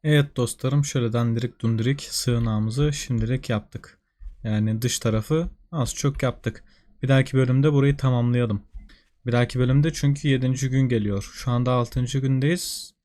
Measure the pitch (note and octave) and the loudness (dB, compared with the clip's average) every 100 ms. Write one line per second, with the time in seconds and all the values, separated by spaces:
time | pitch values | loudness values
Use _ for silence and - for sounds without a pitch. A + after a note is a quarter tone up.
0 | D3+ D3+ C#3+ - A#2+ - C3 C#3+ C#3+ C#3 | 4 2 2 0 -4 -2 0 0 0 0
1 | A#2 A#2 A#2 A#2 A#2 - A2+ A2+ A#2 C#3 | 0 0 0 0 -4 -4 -2 0 0 -2
2 | - - - A#2+ A#2 G#2+ A2 A#2 D3 C#3+ | -6 -6 -2 0 0 0 -2 0 0 -2
3 | - A#2+ A2 B2+ - A2 - - - _ | -4 -2 0 -2 -2 -4 -4 -18 -18 _
4 | _ _ - - A2+ G#2+ G#2+ A2 A#2+ - | _ _ -18 -10 -4 0 0 0 -2 -2
5 | A#2+ A2 - D#3+ F3 - _ - A#2 - | -2 -2 0 -2 -2 -10 _ -4 -4 -2
6 | C#3 C#3 B2+ - - - - _ _ _ | -4 -2 -4 -4 -8 -8 -20 _ _ _
7 | C3 C3+ C3 C3 B2+ C3 D3 D3 C#3 C#3+ | 2 2 4 0 2 2 4 4 2 2
8 | C3+ B2 A#2+ B2 A#2+ G2+ - - - - | 0 2 2 2 0 -2 -6 -18 -18 -20
9 | _ _ A#2+ A#2+ A#2+ B2 B2 C3+ D#3 D3 | _ _ -2 0 0 0 2 4 2 2
10 | C#3+ C#3+ D3 C3+ B2+ B2+ C3+ C3 C3 A#2 | 0 2 2 2 2 0 0 0 2 2
11 | G#2 G2 - - - A#2+ B2 B2 A#2 B2+ | 0 -2 -4 -8 -2 0 2 0 0 -2
12 | B2 C3+ C3 C3 C#3+ F3 - - - _ | -2 -2 0 2 2 -2 -4 -12 -14 _